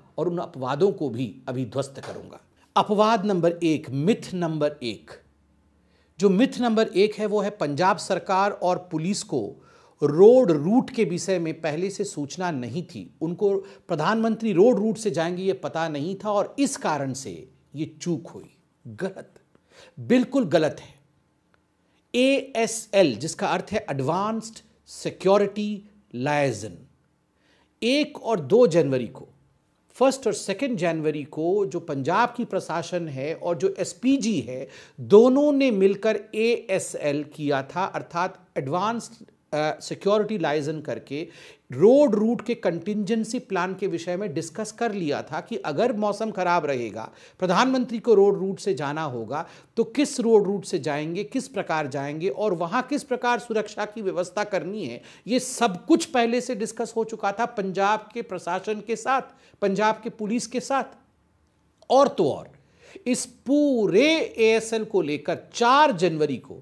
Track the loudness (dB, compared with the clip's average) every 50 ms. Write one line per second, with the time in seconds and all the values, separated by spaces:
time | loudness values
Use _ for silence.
0 | -20 _ -6 -4 -2 -2 -2 -4 -6 -8 -8 -8 -6 -4 0 2 2 2 2 0
1 | -4 -4 -4 -4 -6 -6 -8 -10 -10 -8 -6 -4 -4 -4 -4 -4 -4 -6 -8 -16
2 | -14 -12 -12 -14 -14 -16 -20 -20 _ _ _ _ _ _ 2 2 2 4 4 4
3 | 4 4 4 2 2 2 2 4 4 2 2 2 0 0 0 0 -2 -4 -4 -2
4 | 2 2 2 0 -2 -8 -6 -4 -4 -2 -2 0 -2 -2 -2 -4 -8 -8 -8 -8
5 | -12 -20 -20 -20 _ _ _ _ _ _ _ _ _ _ _ _ _ _ _ _
6 | _ _ _ 0 2 2 4 4 2 2 2 -2 0 0 2 2 2 2 2 2
7 | 2 2 2 -2 -4 -2 -2 -2 -2 -2 -4 -4 -4 -4 0 2 2 2 2 0
8 | -2 -4 -4 -4 -2 0 0 2 2 0 0 0 0 0 0 0 -4 -6 -6 -4
9 | -2 -2 -4 -4 -4 -4 -4 -4 -4 -4 -10 -14 _ _ _ -20 _ _ _ -2
10 | 0 2 6 10 10 12 12 10 8 6 4 2 2 2 2 2 2 2 0 0
11 | 0 0 0 -4 -2 -2 -2 0 0 -4 -6 -4 -4 -4 -2 -2 -4 -4 -4 -6
12 | -8 -8 -6 -8 -8 -8 -6 -6 -4 -4 -4 -4 -6 -6 -6 -8 -8 -8 -12 -14
13 | -14 -14 -10 -8 -6 -6 -4 0 0 0 0 0 -4 -8 -20 -16 _ -4 -2 0
14 | 0 0 0 2 0 0 -2 -2 -2 0 4 6 6 6 6 4 2 0 -2 -2
15 | -2 -2 0 0 -2 -2 -2 -4 -2 -2 -2 -2 -4 -6 -4 -2 -4 -2 -2 -4
16 | -4 -4 -6 -6 -4 -2 0 0 -2 -2 -2 -2 -2 -2 -2 -4 -2 -2 -2 -2
17 | -2 -4 -6 -8 -10 -12 -12 -14 -16 -20 _ _ _ _ -10 -8 -8 -8 -10 -10
18 | -6 -4 -4 -4 -6 -12 -18 -18 -20 -20 _ _ _ _ _ _ -18 -16 -10 -8
19 | -8 -8 -8 -10 -18 -20 _ -20 _ _ _ _ _ _ _ -20 -20 -20 -18 -10
20 | -2 0 2 2 2 2 0 -2 0 2 2 2 2 0 -2 -6 -16 -20 -20 _
21 | _ _ _ _ _ _ _ _ _ _ _ _ _ _ _ _ _ _ _ _
22 | _ _ 0 4 4 4 4 2 0 -4 -2 -2 -2 -2 -2 -6 -8 0 4 4
23 | 4 4 4 -2 -6 -8 -6 -4 -2 -2 -2 -2 -4 -4 -6 -6 -4 -4 -6 -4
24 | -2 -2 0 -2 -2 -2 -4 -6 -8 -10 -16 -20 -20 _ _ _ _ -20 -16 -10
25 | -10 -10 -8 -2 2 4 4 4 4 2 -2 -4 -6 -6 -6 -8 -12 -18 _ _
26 | _ _ -8 -4 -2 0 0 2 2 0 -2 -4 -8 -12 -14 -16 -20 _ _ _
27 | _ _ _ _ _ _ _ _ _ _ _ _ _ _ _ -4 0 2 2 2
28 | 2 0 -4 -10 -4 -2 -2 -2 0 4 6 6 8 8 6 4 4 4 2 0
29 | -2 -4 -10 -14 -20 -20 _ _ _ _ _ _ _ _ _ _ _ _ -2 2
30 | 2 2 2 2 -2 -4 -4 -4 -4 -6 -6 -4 -4 -4 -2 -2 -2 -2 0 0
31 | -2 -2 -2 -2 -6 -8 -6 -4 -2 0 0 0 0 -2 -4 -6 -6 -4 -6 -4
32 | -2 0 2 2 2 0 0 -6 -8 -4 -4 -6 -4 -4 -4 -6 -4 -4 -6 -6
33 | -6 -6 -8 -6 -6 -6 -6 -6 -4 -4 -4 -2 -2 -2 -2 -2 -6 -8 -6 -4
34 | 0 2 2 2 2 0 -2 -2 -4 -6 -8 -10 -12 -14 -16 -20 -20 -20 _ -10
35 | 0 8 8 10 10 10 6 4 4 4 4 4 2 2 2 4 2 2 2 2
36 | 0 -2 -2 -2 -4 -8 -4 0 0 2 0 0 -2 -2 -2 -2 -2 -4 -8 -6
37 | -4 -2 -2 -2 -4 -8 -10 -6 -4 -2 -2 -2 -2 -4 -4 -4 -4 -4 -4 -8
38 | -10 -6 -4 -4 -4 -4 -6 -10 _ _ -8 -6 -6 -4 -2 -2 -2 -2 -4 -4
39 | -8 -12 -18 -20 -20 _ _ _ _ -6 -4 -2 -2 -2 -4 -6 -8 -12 -10 -4
40 | 0 2 2 2 2 0 -2 -2 -2 0 0 0 -2 -4 -6 -8 -6 -8 -8 -10
41 | -8 -10 -10 -10 -10 -10 -14 -20 -20 -20 -20 _ _ -10 -2 4 6 8 8 8
42 | 6 6 4 2 2 0 0 -2 -2 -4 -6 -2 -2 -2 -2 -2 -4 -4 -4 -4
43 | -2 -2 -2 -2 -2 -4 -6 -8 -6 -4 -2 -2 -2 -2 -4 -4 -4 -4 -4 -4
44 | -6 -4 -6 -4 -4 -6 -6 -6 -6 -6 -8 -10 -10 -10 -6 -4 -4 -4 -2 -4
45 | -2 -2 -2 -4 -4 -6 -8 -10 -8 -8 -8 -6 -6 -4 -2 0 0 0 0 0
46 | -2 -2 -2 -2 -6 -6 -4 -2 0 2 2 2 2 0 -2 -2 -4 -6 -8 -10
47 | -12 -12 -16 -20 -20 -20 _ -4 0 2 4 4 4 2 2 0 -2 -2 -6 -4
48 | 4 6 6 8 8 6 4 2 -2 -6 -6 -6 -4 -4 -4 -2 -2 -4 -4 -4
49 | -6 -6 -6 -8 -8 -6 -6 -8 -8 -10 -14 -20 -20 _ -4 -4 -4 -2 0 -2
50 | -2 0 0 -2 2 6 6 6 6 4 -2 -4 -4 -4 -6 -4 -2 -2 -4 -4
51 | -4 -6 -6 -6 -6 -4 -6 -6 -6 -6 -6 -6 -4 -2 -2 -2 -2 -2 -4 -6
52 | -6 -6 -6 -4 -4 -4 -2 -2 -2 -2 0 -2 -2 -2 -2 -2 -2 -2 -4 -6
53 | -4 -4 -6 -2 0 0 0 -2 -2 -4 -4 -4 -4 -4 -6 -8 -8 -8 -8 -6
54 | -6 -4 -4 -4 -4 -4 -4 -6 -6 -2 -4 -4 -4 -4 -8 -8 -8 -10 -10 -12
55 | -16 -20 -20 -16 -6 -2 -2 -2 -2 -2 -2 0 0 0 0 0 2 4 4 4
56 | 4 0 0 0 2 2 0 -2 -2 -4 -4 -6 -6 -8 -6 -8 -8 -6 -4 -4
57 | -4 -4 -4 -4 -4 -4 -2 -2 -4 -4 -4 -4 -6 -4 -2 0 0 0 0 -2
58 | -4 -8 -12 -12 -10 -8 -10 -10 -6 -4 -4 -4 -4 -4 -6 -6 -4 -6 -6 -4
59 | -2 0 0 0 -2 -4 -16 _ _ _ _ -2 -2 0 0 2 2 2 2 0
60 | -4 -12 -8 -6 -6 -4 -2 -4 -4 -4 -6 -6 -4 -2 -2 -2 -2 -4 -10 -20
61 | _ _ _ _ _ _ _ _ _ _ _ _ _ _ _ _ -2 2 6 6
62 | 6 6 4 2 0 0 0 -2 -8 -14 -20 _ _ _ _ _ -20 -20 -18 -10
63 | -4 -2 -2 -2 -4 -10 -12 _ -2 2 2 4 4 4 2 2 2 4 4 6
64 | 6 6 4 2 0 -4 -2 2 4 4 4 4 0 -2 -4 -4 -4 -2 0 0
65 | 0 0 -4 -6 -4 -4 -6 -6 -8 -10 -4 0 2 4 6 6 6 4 4 2
66 | 0 0 0 0 -2 -2 -2 -4 -8 -12 -18 -18